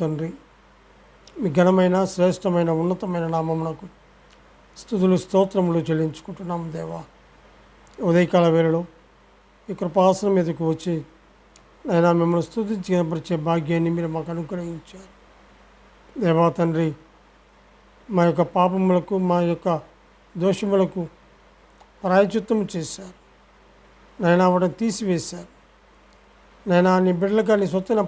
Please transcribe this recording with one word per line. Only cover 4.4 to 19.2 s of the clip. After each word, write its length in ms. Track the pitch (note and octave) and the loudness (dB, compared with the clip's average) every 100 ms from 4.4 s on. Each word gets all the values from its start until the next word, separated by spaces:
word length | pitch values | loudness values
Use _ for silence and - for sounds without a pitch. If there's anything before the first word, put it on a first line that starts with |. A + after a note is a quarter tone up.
| - _ _ - | -20 _ _ -20
స్తుతులు, 380 | - G3+ F#3 F3+ | -6 0 2 2
స్తోత్రములు 560 | - F#3+ G3 G3 F3+ E3 D#3+ | 2 0 2 0 0 0 0
చెల్లించుకుంటున్నాం 760 | D#3 D#3+ - - F#3+ F3+ F3 E3 E3 | -2 -2 -6 -14 -12 -8 -8 -8 -10
దేవా. 260 | D#3+ E3 - _ _ _ - _ _ _ - - F#3+ | -10 -12 -14 _ _ _ -20 _ _ _ -20 -4 2
ఉదయకాల 360 | F3 E3+ F3+ E3+ E3 | 2 4 4 4 4
వేళలో 260 | E3 E3 F3 - _ _ _ _ _ _ - | 2 0 -4 -14 _ _ _ _ _ _ -12
ఈ 60 | - | -8
కృపాసనం 520 | F3+ F#3+ F#3+ F#3 G#3 F#3+ | -4 2 2 2 2 0
మీదకు 260 | E3+ D#3 D#3+ | 0 -2 -4
వచ్చి, 240 | D#3+ F3+ D#3+ C#3 - _ _ _ _ _ _ C#4+ | -4 -4 -6 -8 -18 _ _ _ _ _ _ -2
నాయనా, 220 | E3+ F3 E3+ | 2 4 4
మిమ్మల్ని 240 | E3+ F3 D#3+ | 2 0 -2
స్తుతించి 400 | A3+ G#3 G#3+ F#3 | -4 -4 -4 -2
కనపరిచే 420 | F3+ E3 E3 - E3 D#3+ | -2 0 -4 -6 -4 -2
భాగ్యాన్ని 420 | E3+ D3+ E3 E3 E3+ | -2 0 -2 0 -2
మీరు 120 | E3 D#3+ | -4 -6
మాకు 140 | E3 E3+ | -8 -8
అనుగ్రహించారు. 760 | D#3 F3+ E3+ E3 - F#3 F#3+ - _ _ - _ _ _ _ _ - C#4+ | -8 -8 -10 -12 -16 -20 -20 -20 _ _ -20 _ _ _ _ _ -16 -2
దేవా 260 | F3+ D#3+ E3+ - | 2 4 2 2
తండ్రి, 300 | E3+ D#3+ D#3+ C#3 _ _ _ _ _ _ _ _ _ _ - | 0 0 -2 -4 _ _ _ _ _ _ _ _ _ _ -4
మా 140 | F#3 E3+ | 2 2
యొక్క 140 | D3+ E3+ F#3 | 2 0 2
పాపములకు, 580 | F3+ F#3+ F#3 F3+ - F#3+ | 2 2 2 2 0 -2